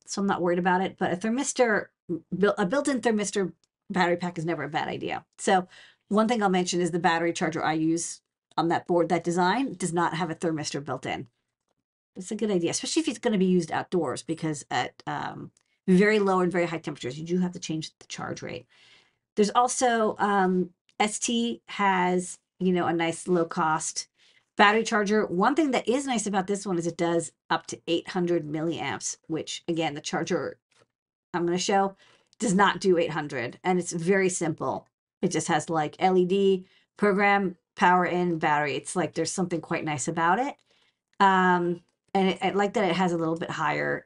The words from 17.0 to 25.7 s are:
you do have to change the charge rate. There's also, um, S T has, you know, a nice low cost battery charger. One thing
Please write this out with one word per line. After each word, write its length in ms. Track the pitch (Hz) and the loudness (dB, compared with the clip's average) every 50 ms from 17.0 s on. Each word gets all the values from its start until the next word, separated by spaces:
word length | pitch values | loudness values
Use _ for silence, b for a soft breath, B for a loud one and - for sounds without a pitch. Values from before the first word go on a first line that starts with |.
| - 120 143 156 | -8 -8 -8 -8
you 60 | 160 | -6
do 140 | 165 175 185 | -2 0 0
have 120 | 180 180 | 0 -2
to 80 | 175 180 | -4 -8
change 320 | - - 160 160 156 - _ - | -8 -6 -6 -6 -6 -8 _ -18
the 80 | - | -18
charge 340 | - - - - - - - | -16 -12 -10 -10 -10 -10 -10
rate. 260 | - - - - - b b b b b b b b b b b b b - | -10 -10 -10 -12 -14 b b b b b b b b b b b b b 0
There's 160 | - 208 196 | 2 2 4
also, 640 | - 247 247 247 - - 262 247 233 233 214 220 - | 4 2 2 2 2 2 2 2 2 2 2 0 0
um, 520 | - - 208 202 202 185 185 185 185 180 175 _ _ _ _ _ - | 0 0 0 2 2 2 2 2 0 0 -2 _ _ _ _ _ -2
S 180 | 208 214 - | -2 -2 -2
T 440 | - - - 233 233 233 233 226 - _ | -4 -4 -2 0 0 0 -2 -4 -8 _
has, 720 | - - - 202 196 190 185 180 180 180 180 180 - - - _ _ _ - | -10 -4 0 2 2 2 2 2 2 0 0 -2 -4 -10 -18 _ _ _ -2
you 140 | 180 185 180 | 0 2 2
know, 120 | 175 165 | 2 2
a 60 | 131 | 0
nice 340 | 170 170 165 165 165 - - | 0 0 0 -2 -2 -4 -2
low 200 | 185 180 170 165 | 0 0 0 0
cost 640 | 165 - 180 165 156 156 160 160 - - - - _ _ b b b b b b b b | 0 -2 -2 0 0 0 0 -2 -6 -8 -8 -10 _ _ b b b b b b b b
battery 260 | - 208 202 208 226 220 | 6 6 6 6 4 2
charger. 420 | - 226 208 208 190 214 214 196 | 0 0 0 2 2 2 2 2
One 300 | - 175 180 202 247 285 | 0 0 2 2 2 2
thing 160 | 294 320 285 | 2 2 2